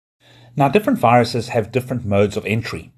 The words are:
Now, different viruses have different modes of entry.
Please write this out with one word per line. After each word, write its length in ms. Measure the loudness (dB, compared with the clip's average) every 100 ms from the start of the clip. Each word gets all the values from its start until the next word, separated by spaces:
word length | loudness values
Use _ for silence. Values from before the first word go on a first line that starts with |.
| _ _ _ _ -8 0
Now, 120 | 2
different 300 | 2 0 2
viruses 520 | 4 4 4 -2 -4
have 200 | -4 -2
different 340 | -4 -4 -6
modes 320 | -2 0 0 -2
of 80 |
entry. 480 | -4 -4 -4 -10 -14